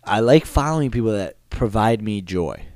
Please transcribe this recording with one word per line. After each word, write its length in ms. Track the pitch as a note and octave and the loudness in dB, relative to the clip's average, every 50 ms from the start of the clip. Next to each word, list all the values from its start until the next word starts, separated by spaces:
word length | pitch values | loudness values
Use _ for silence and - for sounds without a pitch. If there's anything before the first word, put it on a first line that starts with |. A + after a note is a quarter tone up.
| _ | _
I 160 | - G2+ G#2+ | -2 0 2
like 240 | A2+ A#2 C3+ D#3+ - | 4 6 6 6 4
following 460 | - - - C#3 D3+ D#3+ D#3+ D3 C3 | 2 -2 -2 0 0 0 0 -2 0
people 220 | A2 A#2+ A2+ A2+ G#2+ | 0 0 0 0 0
that 240 | G2+ F#2+ E2 - _ _ _ | 0 -2 -6 -8 _ _ _
provide 540 | - - B2+ A2 G2 G#2+ G#2 A2+ A#2 A2 G#2+ | -6 -4 -4 -2 0 2 2 2 2 0 -2
me 180 | G#2+ G#2+ G2+ | -4 -4 -4
joy. 460 | F#2+ E2+ F2+ F#2 E2+ D2 G#1 G1+ - - - | -6 -4 -4 -2 -2 -2 -4 -8 -14 -18 -18